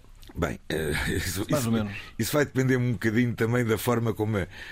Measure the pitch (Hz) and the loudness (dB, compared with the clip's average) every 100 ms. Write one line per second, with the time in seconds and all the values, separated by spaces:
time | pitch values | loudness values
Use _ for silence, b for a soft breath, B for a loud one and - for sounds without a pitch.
0 | - - - - 82 - - 78 78 73 | -20 -20 -12 -2 -2 -2 -4 -2 0 -2
1 | - - - 90 - 151 117 113 101 101 | -2 -2 -2 -4 0 0 2 0 0 -6
2 | B B 110 147 143 127 131 127 123 110 | B B 0 2 2 2 2 2 2 0
3 | 113 110 120 110 113 123 117 107 - 117 | 2 2 2 2 2 2 2 2 2 2
4 | 113 101 107 104 85 B B | 2 0 0 0 -2 B B